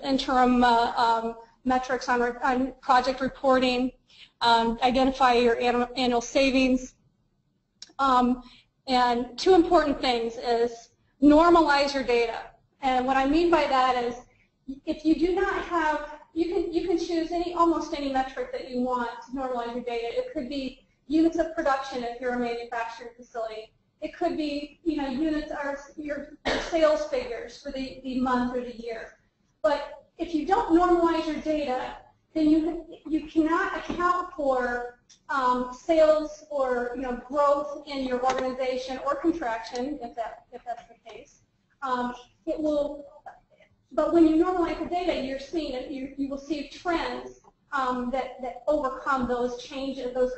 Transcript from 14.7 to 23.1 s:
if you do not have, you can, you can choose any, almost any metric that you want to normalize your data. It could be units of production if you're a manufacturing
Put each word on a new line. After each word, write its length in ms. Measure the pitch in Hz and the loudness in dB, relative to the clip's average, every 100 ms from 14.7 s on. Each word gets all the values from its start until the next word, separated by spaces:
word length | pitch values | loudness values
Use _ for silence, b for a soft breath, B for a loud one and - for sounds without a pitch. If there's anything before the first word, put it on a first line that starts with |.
| 269 - | -10 -8
if 180 | 302 | -2
you 120 | 311 320 | 0 2
do 180 | 349 | 2
not 300 | 359 392 370 - | 0 0 -2 -2
have, 540 | 349 311 294 - - - | 0 0 -2 -6 -14 -10
you 200 | 320 339 | -4 -2
can, 200 | 381 339 | -2 -2
you 140 | 330 370 | -2 0
can 100 | 339 | -2
choose 340 | - 330 320 | -2 -2 -2
any, 220 | 349 349 | -2 -2
almost 440 | 339 339 302 - 294 | 2 2 2 -2 -6
any 140 | 277 | -2
metric 400 | 262 254 - 247 | -2 -2 -6 -8
that 180 | - - | -10 -6
you 120 | 247 | -4
want 280 | 247 247 240 - - | -2 -2 -4 -8 -10
to 60 | 269 | -8
normalize 380 | 254 247 233 | -6 -4 -6
your 100 | 247 | -6
data. 240 | 240 233 226 | -6 -6 -4
It 200 | 494 - | -4 -6
could 160 | 311 247 | -6 -6
be 360 | 285 262 - _ _ - | -6 -8 -10 _ _ -2
units 300 | 311 320 330 | 2 2 2
of 180 | 320 - | -4 -2
production 480 | 285 269 - 247 | 0 0 -2 -8
if 180 | 233 240 | -8 -6
you're 120 | 254 | -4
a 60 | 247 | -2
manufacturing 680 | 240 233 240 240 226 - 240 | -4 -6 -8 -8 -8 -10 -16